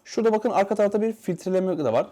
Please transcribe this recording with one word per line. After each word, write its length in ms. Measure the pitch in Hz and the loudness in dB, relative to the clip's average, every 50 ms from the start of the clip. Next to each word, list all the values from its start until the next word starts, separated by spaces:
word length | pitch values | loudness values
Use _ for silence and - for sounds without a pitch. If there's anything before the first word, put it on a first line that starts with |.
| _ | _
Şurada 280 | - - 240 220 226 | -8 -4 0 0 2
bakın 180 | 214 214 - 240 | 0 2 0 0
arka 240 | - 180 202 202 220 | 0 0 0 0 2
tarafta 280 | 214 208 202 202 202 | 2 2 2 2 0
bir 100 | 214 226 | 0 -2
filtreleme 640 | 220 - - - 175 170 - 185 185 185 190 185 170 151 | -2 -4 -6 -6 -6 -4 -4 -2 0 0 0 0 -2 0
de 140 | 147 117 | 0 0
var. 140 | 110 131 190 - | 0 0 -2 -2